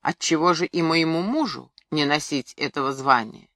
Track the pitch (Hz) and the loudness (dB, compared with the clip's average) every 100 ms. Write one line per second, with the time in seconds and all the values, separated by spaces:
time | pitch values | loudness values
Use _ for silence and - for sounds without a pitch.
0 | 143 - - 160 175 165 175 175 165 165 | -4 -4 0 2 2 2 0 0 2 2
1 | 160 165 190 294 254 135 127 _ _ 151 | 2 0 0 0 -2 -4 -14 _ _ -2
2 | 143 147 - 143 - - 143 147 135 135 | 0 0 -2 -6 -6 -8 -6 -4 -4 -2
3 | 135 123 110 - _ | 2 2 2 -12 _